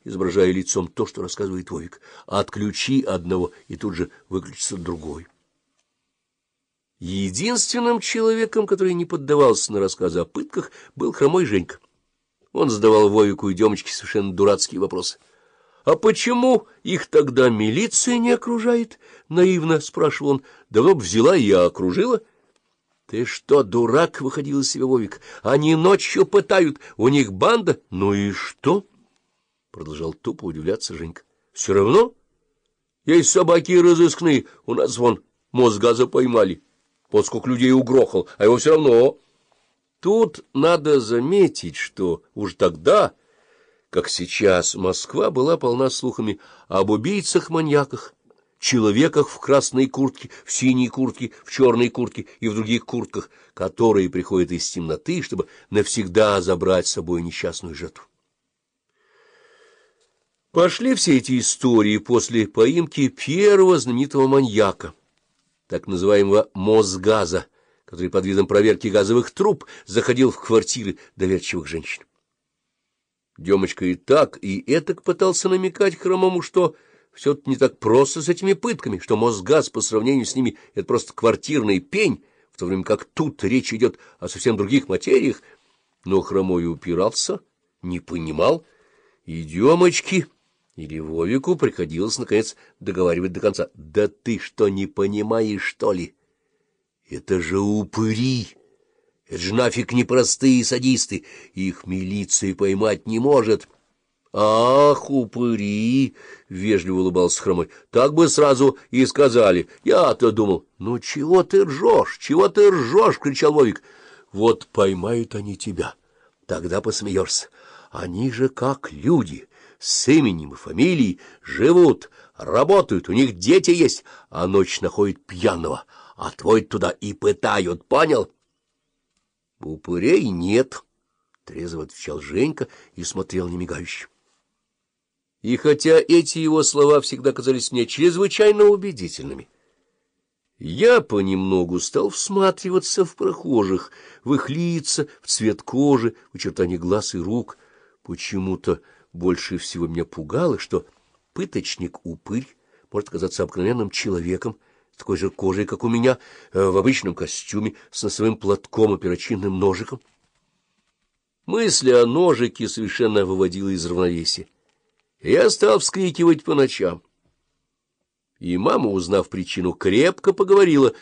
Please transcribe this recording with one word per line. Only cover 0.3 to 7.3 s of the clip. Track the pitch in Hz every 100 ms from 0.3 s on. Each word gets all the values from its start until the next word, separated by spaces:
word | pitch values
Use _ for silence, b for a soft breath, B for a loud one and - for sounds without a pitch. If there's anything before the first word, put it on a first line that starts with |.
| 95 92
лицом | 92 90 98 85
то, | -
что | 107 -
рассказывает | 90 - 98 92 87
Вовик. | 85 82 - B B -
Отключи | 101 - 104 104 - - 135
одного, | 107 92 85 92 87 b -
и | -
тут | 107
же | 87 90 b _
выключится | 92 - - - 92
другой. | 85 85 78 73 - _ _ _ _ _ _ _ _ _ _ _ _ _ _ _ _ _
Единственным | 87 98 98